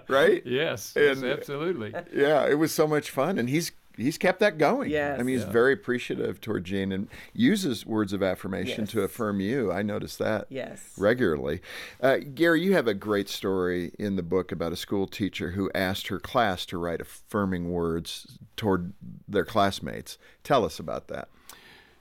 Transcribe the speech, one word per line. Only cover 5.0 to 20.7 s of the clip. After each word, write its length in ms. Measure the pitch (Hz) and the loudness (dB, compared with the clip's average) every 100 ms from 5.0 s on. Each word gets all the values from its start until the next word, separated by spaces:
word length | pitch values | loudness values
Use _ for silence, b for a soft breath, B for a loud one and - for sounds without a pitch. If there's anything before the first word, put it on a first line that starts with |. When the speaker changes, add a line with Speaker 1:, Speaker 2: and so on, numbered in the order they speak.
| 143 135 | 0 -2
Speaker 1:
I 20 | |
mean, 140 | 123 127 | -2 -2
he's 80 | |
Speaker 2:
Yeah. 80 | 98 | 2
Speaker 1:
very 220 | 113 127 | 4 4
appreciative 640 | 135 - 123 - - - 95 | 4 0 -4 -2 -4 -4 -6
toward 240 | - 104 | -4 -4
Jean 260 | 85 98 95 | -2 -2 -2
and 160 | 95 104 B B | -2 -6 B B
uses 500 | - 123 208 185 110 | 2 4 4 0 -4
words 280 | - 110 101 | -2 0 0
of 80 | 98 | 0
affirmation 640 | 95 90 92 98 123 117 101 | 0 0 -4 -6 -4 -4 -4
to 140 | 107 | -2
Speaker 3:
Yes. 40 | 98 | -2
Speaker 1:
affirm 300 | - 107 101 | -2 -2 0
you. 300 | 95 139 104 | 0 0 0
I 120 | 87 | 0
noticed 360 | 104 104 - - | -2 -4 -6 -4
that 280 | 107 107 - | -2 -2 -4
Speaker 3:
Yes. 460 | 131 - - - - | -10 -10 -12 -16 0
Speaker 1:
regularly. 640 | 101 123 107 76 67 87 B B B B | 2 4 4 2 0 -4 B B B B
Uh, 160 | 131 117 143 | 2 2 0
Gary, 280 | 131 170 160 | 2 4 4
you 100 | 185 | 4
have 160 | 185 117 | 4 4
a 60 | |
great 340 | 101 104 101 101 | 0 0 0 0
story 640 | - 101 95 90 90 85 - | -4 -2 0 0 0 -4 -4
in 180 | 104 95 | -2 -2
the 60 | |
book 280 | 85 92 90 | 0 -2 -2
about 220 | 85 85 | -4 -4
a 40 | 87 | -4
school 300 | - 101 95 | -2 -2 -2
teacher 440 | - 95 - 82 | -2 -4 -2 -6
who 200 | 92 95 | -2 -2
asked 340 | 87 92 95 - | 0 -2 -2 -4
her 100 | 92 | -8
class 460 | - 131 110 90 - | -2 0 2 0 -6
to 120 | 90 | -4
write 220 | 85 82 | -4 -4
affirming 680 | - - - 107 98 90 87 | -8 -16 -6 -2 0 -2 -2
words 680 | 87 85 82 82 - - - - - | -2 0 -2 -4 -12 -14 -20 -18 -6
toward 380 | 107 92 87 - - - - | 0 0 0 -10 -16 -16 -4
their 160 | 98 | -2
classmates. 720 | 87 110 98 - 92 55 - - b b | 0 2 2 0 -8 -10 -12 -18 b b
Tell 220 | - 139 | 0 2
us 140 | 90 | 2